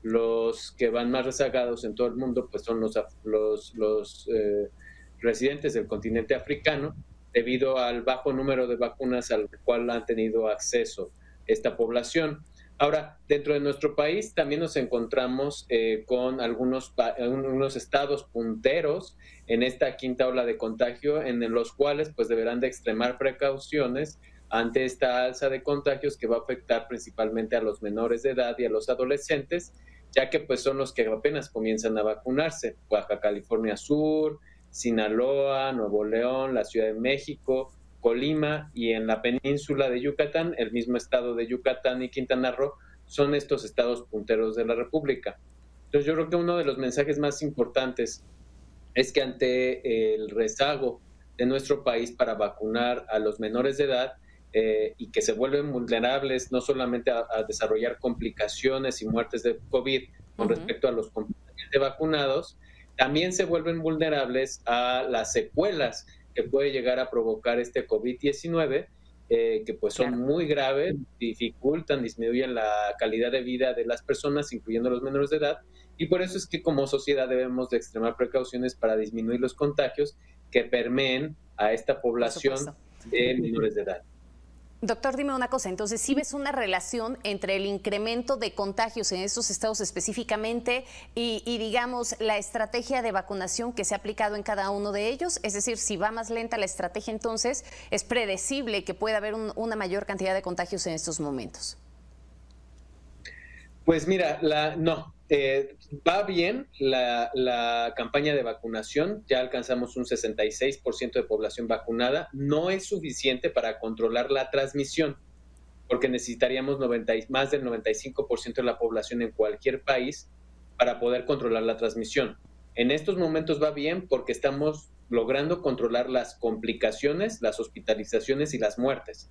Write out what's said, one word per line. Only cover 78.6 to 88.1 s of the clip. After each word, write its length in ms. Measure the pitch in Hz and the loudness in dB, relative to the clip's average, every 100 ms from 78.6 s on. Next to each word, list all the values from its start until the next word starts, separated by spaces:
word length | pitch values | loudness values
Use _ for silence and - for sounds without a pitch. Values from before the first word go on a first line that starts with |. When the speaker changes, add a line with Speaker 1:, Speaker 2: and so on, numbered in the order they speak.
| 127 - | -4 0
Speaker 1:
para 200 | 110 110 | 0 2
disminuir 440 | 107 113 113 120 | 0 -2 -2 0
los 140 | 127 | 0
contagios 600 | - 147 147 131 - 147 - - - - | 0 0 2 0 0 -2 -4 -20 -20 0
que 100 | 123 | 0
permeen 720 | 117 123 117 131 131 131 156 156 - - | 2 0 2 2 2 0 -2 -8 -16 0
a 160 | 107 | 2
esta 220 | 113 - | 2 0
Speaker 2:
Por 180 | 135 123 | 0 0
Speaker 1:
población 440 | 117 117 - 135 135 | 2 0 0 0 0
Speaker 2:
supuesto. 240 | 147 - - - 117 | -6 -10 -20 -20 -2
Speaker 1:
de 240 | 117 123 | 2 4
menores 400 | 127 117 113 110 | 2 0 0 0
de 80 | 104 | 0
edad. 200 | 98 90 - - - - - - - - | -4 -6 -12 -20 -20 -20 -20 -20 -20 -6
Speaker 2:
Doctor, 360 | 220 226 269 262 | -4 0 0 0
dime 180 | 285 | -2
una 140 | 262 247 | 0 0
cosa, 220 | 262 262 | 0 -2
entonces, 280 | 180 208 226 | -4 -4 -2
¿sí 160 | - | 0
ves 200 | 277 294 | 0 0
una 180 | 285 285 | -4 -4
relación 640 | 277 208 185 180 240 226 262 | -2 0 -2 -2 -4 -4 -4
entre 340 | 214 196 190 190 | -4 -4 0 0
el 80 | |
incremento 720 | 196 196 208 202 220 | 0 -4 -2 -2 -2